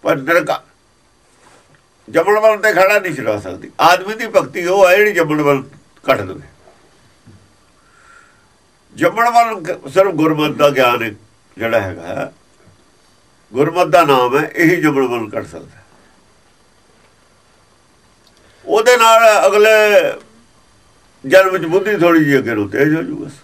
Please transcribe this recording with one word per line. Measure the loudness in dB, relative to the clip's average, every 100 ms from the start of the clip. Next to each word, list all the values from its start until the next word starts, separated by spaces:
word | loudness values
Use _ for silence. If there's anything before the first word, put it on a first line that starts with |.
| -4
ਪਰ | -6
ਨਿਰੰਕਾਰ | -2 -2 -2 -8 _ _ _ _ _ _ _ _ _ _ _ _ _ _ -4
ਜੰਮਣ | -2 0 2
ਮਰਨ | 2 2
ਤੇ | 0
ਖੜਾ | 2 2 0
ਨਹੀਂ | -2 -8
ਛੁਡਾ | -6 -6
ਸਕਦੀ। | -8 -14 -16 -2
ਆਦਮੀ | 2 2 -2
ਦੀ | -10 -2
ਭਗਤੀ | -2 -2 -8 -4
ਉਹ | 2 4
ਹੈ | 4
ਜਿਹੜੀ | 2
ਜੰਮਣ | 0 -2 -2
ਮਰਨ | 0 -2 -4 -20 _ _
ਕੱਟ | -4 -4
ਦੇਵੇ। | -4 -14 -18 _ _ _ _ _ _ _ -20 -20 _ _ _ _ _ _ _ -20 _ _ _ _ _ _ _ -2
ਜੰਮਣ | -2 0 2
ਮਰਨ | 2 2 -2
ਕ-, | -10 -10 -4
ਸਿਰਫ | 0 0
ਗੁਰਮਤਿ | 2 -2 0 -4
ਦਾ | 0 0
ਗਿਆਨ | 2 0 0
ਹੈ | -4 -10 _ _ _ -10
ਜਿਹੜਾ | -4 -4
ਹੈਗਾ, | -4 -12 -12 -12 -12 _ _ _ _ _ _ _ _ _ _ _ _
ਗੁਰਮਤਿ | -4 -2 0 2
ਦਾ | 2
ਨਾਮ | 2 2 2 -2
ਹੈ, | -4 -2
ਇਹੀ | 0 2
ਜੰਮਣ | 0 0 -2
ਮਰਨ | -4 -8
ਕੱਟ | -10 -12
ਸਕਦਾ। | -18 -20 -20 _ _ _ _ _ _ _ _ _ _ _ _ _ _ _ _ _ _ _ _ _ _ _ _ _ _ _ _ -4
ਉਹਦੇ | 0 2 4
ਨਾਲ | 6 6 6 4 2
ਅਗਲੇ | 4 4 4 4 2 0 -6 -18 _ _ _ _ _ _ _ _ _ 2
ਜਨਮ | 2 4 -2
ਚ | -2
ਬੁੱਧੀ | -2 -2 0
ਥੋੜ੍ਹੀ | 2 2 2
ਜਿਹੀ | 0
ਅੱਗੇ | 0
ਨੂੰ | -4 -4
ਤੇਜ਼ | -2 -2 -2
ਹੋ |
ਜੂ | -8 -12 -14
ਬਸ। | -18